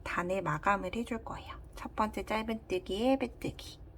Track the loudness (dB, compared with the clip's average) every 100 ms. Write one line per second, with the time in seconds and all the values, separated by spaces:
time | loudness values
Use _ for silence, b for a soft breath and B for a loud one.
0 | -4 -2 0 0 0 2 4 4 2 -2
1 | -2 -2 -4 -8 -8 -12 -12 -10 -6 2
2 | 2 2 0 0 0 -2 0 -2 0 2
3 | 6 6 2 -2 -6 -6 -12 -14 -16